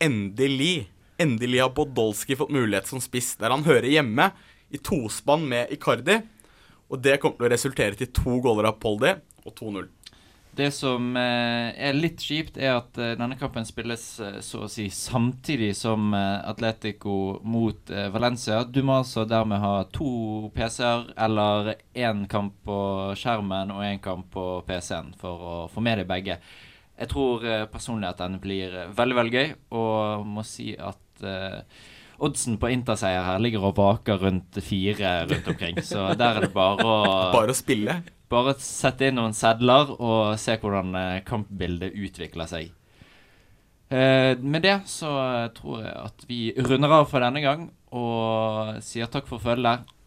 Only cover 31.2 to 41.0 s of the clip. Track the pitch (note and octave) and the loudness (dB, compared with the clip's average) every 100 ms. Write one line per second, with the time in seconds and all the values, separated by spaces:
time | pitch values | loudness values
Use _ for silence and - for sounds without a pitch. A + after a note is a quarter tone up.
31.2 | G2 F#2+ F#2+ G2 - - - - - - | -8 -6 -6 -8 -14 -20 -20 -20 -20 -4
32.2 | D3 C#3 B2 G#2+ A#2 B2+ B2 G#2 F#2+ F#2 | -2 -2 -4 -2 0 0 0 0 0 0
33.2 | F#2 F#2+ A#2 G#2+ G2 G2 G2+ A2+ - G2 | 0 0 0 2 2 4 4 4 2 2
34.2 | F#2+ F#2 - G2+ - G2 F#2+ G2+ F#2+ F2 | 2 2 -2 -10 -4 0 0 0 0 0
35.2 | E2+ E2+ F2+ E2+ E2+ F2 - G#2 F#2+ G#2+ | 0 -2 -2 -4 -4 -6 -4 -2 0 2
36.2 | A#2+ G#2+ G2 G2 F#2+ G2+ A2+ A2 G2+ F#2+ | 2 4 0 4 4 4 4 4 4 4
37.2 | F#2 A2+ A2 B2+ - A#2 G#2+ F3 - - | 4 4 4 0 0 0 0 -4 -8 -18
38.2 | _ A#2+ C3 C3+ - - C3 C3 C3+ C3 | _ 2 2 0 -6 0 0 2 2 2
39.2 | A2+ A2 A#2 A2+ B2 C3 C#3+ - A#2 A2 | 0 2 4 4 6 6 6 0 2 2
40.2 | G#2+ G#2+ - A2 G#2+ G2 F#2 F#2 | 2 0 -2 -2 0 0 0 -2